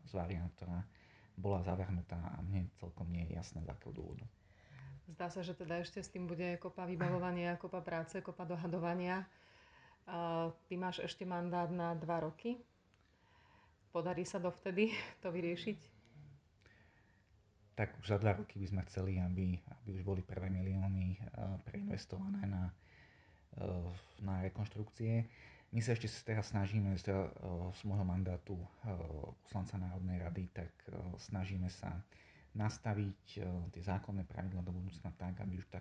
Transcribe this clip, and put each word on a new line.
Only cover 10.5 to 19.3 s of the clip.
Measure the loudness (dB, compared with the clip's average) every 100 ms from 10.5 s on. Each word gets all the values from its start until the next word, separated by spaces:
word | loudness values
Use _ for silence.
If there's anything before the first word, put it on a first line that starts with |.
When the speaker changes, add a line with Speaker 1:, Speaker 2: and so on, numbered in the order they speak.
| -2 -4
Speaker 2:
ty | 0
máš | 0 0
ešte | -4 -4 -2
mandát | 0 2 2 2
na | 2 2 0
dva | 2 2
roky. | 0 -2 -2 -4 -8 _ _ _ _ _ -20 -20 -20 -20 -20 -20 -2
Podarí | 0 2 0
sa | -2 0
dovtedy | 0 0 0 4 4 4 -6 -6
to | -2
vyriešiť? | 0 0 0 -2 -4 -8 -20 -20 -20 -18 -20 -20 _ -20 -20 -20 -20 -20 _ _ -20 _ _ -8
Speaker 1:
Tak | 0 0 0
už | 2
za | 6
dva | 6 6
roky | 0 -4
by | 0
sme | 0 0
chceli, | 0 2 2
aby, | 2